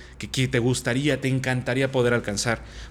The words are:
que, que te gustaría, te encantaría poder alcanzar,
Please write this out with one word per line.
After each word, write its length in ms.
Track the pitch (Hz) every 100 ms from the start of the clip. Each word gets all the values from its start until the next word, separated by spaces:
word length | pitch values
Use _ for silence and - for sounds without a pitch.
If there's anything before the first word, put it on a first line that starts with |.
| - -
que, 140 | 104
que 180 | - 127
te 100 | 131
gustaría, 640 | 120 127 123 123 147 131
te 80 | 135
encantaría 640 | 131 131 127 123 123 135
poder 220 | 135 120
alcanzar, 500 | 120 107 101 123 139 - - -